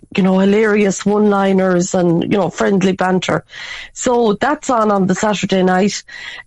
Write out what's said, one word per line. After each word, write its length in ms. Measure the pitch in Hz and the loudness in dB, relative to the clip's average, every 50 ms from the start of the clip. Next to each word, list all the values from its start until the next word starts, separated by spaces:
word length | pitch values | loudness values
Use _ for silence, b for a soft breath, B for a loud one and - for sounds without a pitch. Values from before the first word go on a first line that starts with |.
| - - - | -8 -6 -2
you 80 | - 185 | 0 2
know, 160 | 190 185 190 | 2 2 2
hilarious 680 | 190 202 202 214 226 214 208 214 208 196 185 - - | 2 2 2 2 2 2 2 2 2 0 -2 -2 -2
one-liners 880 | 196 208 208 214 208 202 196 196 196 196 190 190 190 185 175 180 190 - | -2 0 2 2 2 2 2 2 2 2 2 2 2 2 0 0 0 0
and, 300 | 190 175 175 165 170 - | 0 0 2 0 0 0
you 120 | - - | -2 0
know, 140 | 202 180 160 | 0 -2 -2
friendly 420 | - - 226 214 202 190 180 190 185 | -2 -2 -2 0 0 0 0 0 0
banter. 540 | - 185 185 185 185 - - 170 165 - B B B B B B B B B B | 0 -2 0 0 -2 -2 -2 -4 -4 -4 B B B B B B B B B B
So 400 | - - 254 247 240 240 220 208 | -4 -2 0 2 2 2 2 0
that's 340 | 202 - 247 302 294 - - | 0 0 -2 -2 -2 -2 -2
on, 240 | 262 226 214 214 202 | 0 2 2 2 2
on 140 | 196 185 | 2 2
the 80 | 185 185 | 0 0
Saturday 480 | - - 214 208 180 - 196 196 190 185 | 0 0 -2 -2 -2 -2 -2 0 2 2
night. 420 | 185 185 185 196 202 - - - B B B B B B B B | 2 2 2 2 0 -2 -4 -10 B B B B B B B B